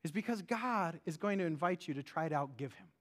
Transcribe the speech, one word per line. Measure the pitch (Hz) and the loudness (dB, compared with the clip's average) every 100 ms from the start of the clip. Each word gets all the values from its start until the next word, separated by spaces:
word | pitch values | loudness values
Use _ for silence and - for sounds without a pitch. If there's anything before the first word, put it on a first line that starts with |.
is | 165 | -2
because | 160 - 233 | -2 0 -2
God | 175 233 247 226 175 165 - | 0 -2 2 2 2 0 -6
is | 160 | -2
going | 208 196 | 0 2
to | 175 | 2
invite | 151 175 180 - | 2 2 0 -2
you | |
to | 139 | -4
try | 135 - 160 | -2 -2 2
to | 151 | 2
outgive | 139 123 135 | 0 -4 -8
him | - - _ | -8 -20 _